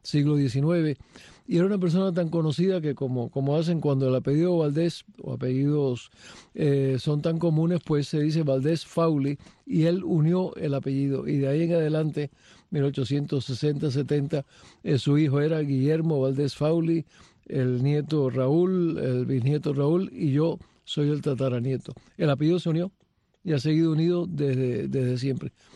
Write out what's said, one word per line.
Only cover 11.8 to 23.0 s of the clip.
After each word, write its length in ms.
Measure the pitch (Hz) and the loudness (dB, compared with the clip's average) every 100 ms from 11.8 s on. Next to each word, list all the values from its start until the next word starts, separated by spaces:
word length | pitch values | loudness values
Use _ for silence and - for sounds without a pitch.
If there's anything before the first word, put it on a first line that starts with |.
| 151 156 156 147 143 _ - - - | 2 0 -2 -2 -6 _ -20 -20 -6
mil 120 | 151 | -2
ochocientos 600 | 139 139 123 143 143 143 | 0 0 -2 -2 -2 -4
sesenta, 480 | 127 123 151 143 151 | -4 -2 -2 -2 -2
setenta, 520 | 135 131 147 139 147 - - - - | -2 0 -2 -2 -4 -6 -14 -20 -10
eh, 160 | 196 139 | -2 0
su 200 | 143 143 | 2 2
hijo 220 | 156 143 | 2 2
era 200 | 151 160 | 0 0
Guillermo 600 | 143 135 139 160 165 143 | 0 0 2 2 0 2
Valdés 360 | 135 135 143 - | 0 0 -2 0
Fauli, 480 | 151 165 165 165 - - - _ - | 0 0 0 -2 -4 -14 -20 _ -8
el 360 | 135 127 123 | -2 0 0
nieto 460 | 139 147 143 151 131 | 2 0 0 0 0
Raúl, 680 | 123 131 160 185 185 165 - | 0 2 2 2 2 0 0
el 260 | 131 127 | -2 -2
bisnieto 480 | 123 135 127 147 151 | 0 0 0 0 0
Raúl, 380 | 139 143 175 196 | 0 2 0 -2
y 200 | - 156 | -2 0
yo 260 | 139 165 170 - _ | 2 0 -2 -12 _
soy 260 | - 151 147 | -8 -2 0
el 120 | 147 | 0
tataranieto. 720 | 151 127 135 123 131 131 - - _ - | -2 -2 -2 -2 -2 -4 -6 -18 _ -2
El 140 | 156 | 0
apellido 280 | 139 151 175 | 2 2 0
se 120 | 170 | 0
unió 200 | 160 190 - | -2 -4 -10